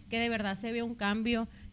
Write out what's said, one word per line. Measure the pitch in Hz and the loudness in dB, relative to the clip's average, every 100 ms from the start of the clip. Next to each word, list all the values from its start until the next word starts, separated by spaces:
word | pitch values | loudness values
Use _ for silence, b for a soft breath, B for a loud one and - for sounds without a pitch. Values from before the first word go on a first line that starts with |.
| - | -4
que | 226 | 0
de | 233 | 2
verdad | 226 208 196 | 2 0 -2
se | 226 | -2
vea | 233 233 | -2 -2
un | 233 | 0
cambio, | 202 214 226 233 233 b b | 2 2 4 2 0 b b